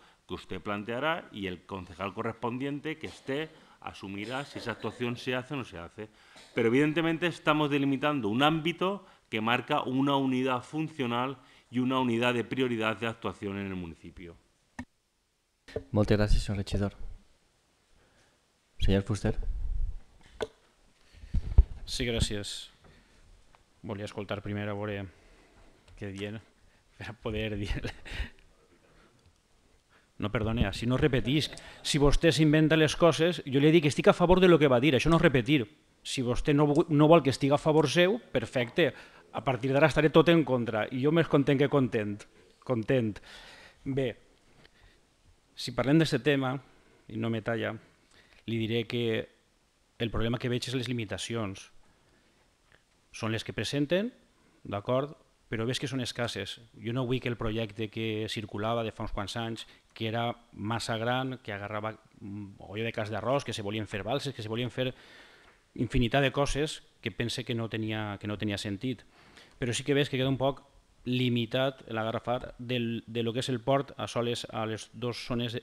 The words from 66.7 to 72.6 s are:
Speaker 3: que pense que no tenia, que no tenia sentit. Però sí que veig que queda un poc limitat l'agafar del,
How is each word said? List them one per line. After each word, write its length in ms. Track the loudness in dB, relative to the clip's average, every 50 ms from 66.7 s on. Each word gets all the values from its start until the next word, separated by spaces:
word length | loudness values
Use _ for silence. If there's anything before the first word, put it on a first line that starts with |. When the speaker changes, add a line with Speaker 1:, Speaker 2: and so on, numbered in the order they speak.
| -6 -10 -16 _ _ _
Speaker 3:
que 80 | -10 -8
pense 340 | -6 -4 -6 -4 -4 -6 -6
que 100 | -4 -4
no 140 | -4 -4 -4
tenia, 480 | -4 -4 -4 -4 -4 -4 -4 -6 -8 -8
que 80 | -6 -6
no 100 | -6 -4
tenia 200 | -4 -4 -4 -4
sentit. 440 | -4 -6 -6 -4 -4 -6 -6 -6 -10 _ _ -20 -20 -20 -20 -20 -20 -18 _ -8
Però 160 | -6 -4 -4
sí 100 | -4 -2
que 100 | 0 2
veig 140 | 2 0 0
que 80 | -2
queda 140 | -2 0 0
un 80 | 0 0
poc 240 | 0 -2 -2 -4 -10 _ _ _ _ _ _ _ -6
limitat 800 | -4 -2 0 0 0 0 0 -2 -2 -2 -2 -2 -2 -4 -6 -12 -8
l'agafar 640 | -6 -4 -4 -4 -4 -4 -4 -4 -4 -4 -6 -10 -14
del, 440 | -12